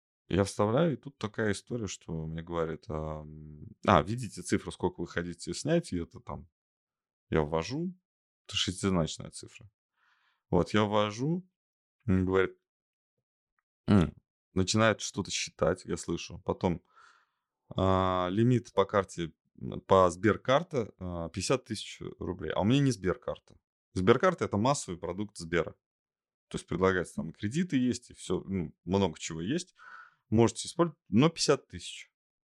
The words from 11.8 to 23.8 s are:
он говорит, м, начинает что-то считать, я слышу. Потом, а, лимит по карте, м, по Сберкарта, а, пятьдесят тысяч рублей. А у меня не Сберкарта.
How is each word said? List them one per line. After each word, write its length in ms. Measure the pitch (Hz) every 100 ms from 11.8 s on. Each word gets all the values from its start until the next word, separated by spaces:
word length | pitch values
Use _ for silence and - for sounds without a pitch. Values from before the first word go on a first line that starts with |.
| _ _ -
он 180 | 92 92
говорит, 320 | 95 92 - _ _ _ _ _ _ _ _ _ _ _ _ -
м, 260 | 101 76 - _ _ _
начинает 480 | - 92 110 113 101
что-то 300 | - - 85
считать, 540 | - - - 82 90 -
я 120 | 85
слышу. 440 | - 85 - 82 -
Потом, 380 | - 95 82 - _ - _ _ _ _ _ _ -
а, 540 | 95 95 92 92 90
лимит 420 | 98 117 123 -
по 120 | - 98
карте, 480 | 104 92 - 82 - _ -
м, 200 | 62 50
по 280 | - 95 92
Сберкарта, 800 | 87 104 90 - 139 180 147 107 -
а, 300 | 92 87 82
пятьдесят 360 | - - 131 -
тысяч 360 | 110 - - - -
рублей. 320 | 87 92 87
А 80 | -
у 40 | 98
меня 160 | 139
не 100 | 139
Сберкарта. 640 | 104 92 - - 76 _ - _ _